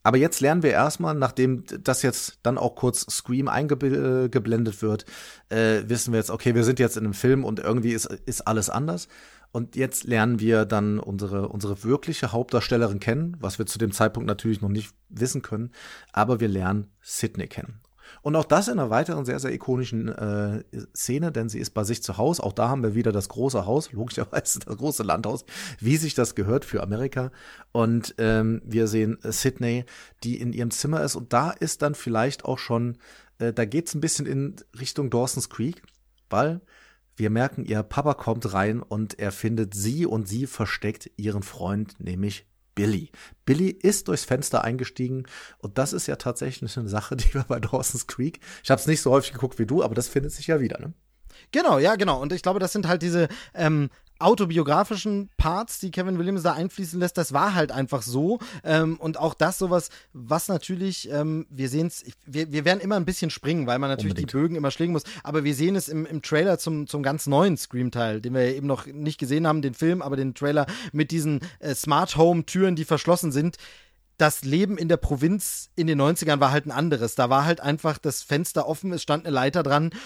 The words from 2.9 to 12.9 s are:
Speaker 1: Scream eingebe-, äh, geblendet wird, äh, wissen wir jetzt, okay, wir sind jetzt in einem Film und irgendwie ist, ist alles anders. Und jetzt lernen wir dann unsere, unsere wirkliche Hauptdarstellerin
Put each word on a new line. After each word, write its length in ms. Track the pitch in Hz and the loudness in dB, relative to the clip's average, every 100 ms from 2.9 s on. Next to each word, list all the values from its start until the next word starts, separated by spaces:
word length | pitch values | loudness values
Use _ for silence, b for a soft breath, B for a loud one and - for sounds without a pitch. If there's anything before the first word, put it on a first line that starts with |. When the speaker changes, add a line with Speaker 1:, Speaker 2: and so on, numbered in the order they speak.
| - - | 0 -4
Speaker 1:
Scream 380 | - - 127 135 | -6 -2 -2 0
eingebe-, 760 | 127 147 135 139 139 135 127 | 0 0 0 0 2 2 2
äh, 40 | 127 | 2
geblendet 520 | 127 107 113 113 - | 0 2 0 0 0
wird, 220 | 107 107 - B B B B | -2 -2 -4 B B B B
äh, 340 | 110 113 107 107 | 2 4 4 2
wissen 260 | 117 - | -2 2
wir 60 | 113 | 0
jetzt, 120 | - | 0
okay, 240 | 110 127 | 0 2
wir 100 | 117 | 4
sind 140 | 117 127 | 4 6
jetzt 180 | 120 113 | 4 2
in 80 | |
einem 100 | 107 | -4
Film 300 | 101 123 139 | 0 4 4
und 160 | 117 110 | 2 -2
irgendwie 320 | 95 120 117 | 0 2 2
ist, 140 | 113 - | 0 -4
ist 360 | 101 - 113 | -8 -8 -4
alles 280 | - 110 92 | 0 0 0
anders. 380 | 113 151 175 - B B B B | -2 -2 -4 -8 B B B B
Und 220 | 117 120 | -6 -6
jetzt 300 | 123 131 - | -2 -2 -2
lernen 340 | - 117 113 117 | 0 2 4 2
wir 280 | 110 110 104 | 4 4 4
dann 320 | 107 104 104 | 2 0 -2
unsere, 500 | - 101 101 98 101 | -4 -6 -4 -4 -4
unsere 340 | 101 101 98 | -4 -4 -4
wirkliche 480 | 110 147 - 156 120 | 0 0 0 -4 -2
Hauptdarstellerin 680 | 117 123 120 - 120 98 | -2 0 0 2 2 2